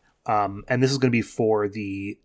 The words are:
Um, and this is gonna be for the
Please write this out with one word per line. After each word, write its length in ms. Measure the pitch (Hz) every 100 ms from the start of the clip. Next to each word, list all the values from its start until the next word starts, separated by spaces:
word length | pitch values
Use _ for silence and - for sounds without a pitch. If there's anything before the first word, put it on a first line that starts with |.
| _ _ -
Um, 380 | 107 98 101 -
and 140 | 123
this 80 | 135
is 80 | 139
gonna 140 | 127
be 100 | 117
for 460 | 104 - 110 107 104
the 500 | 107 101 98 101 -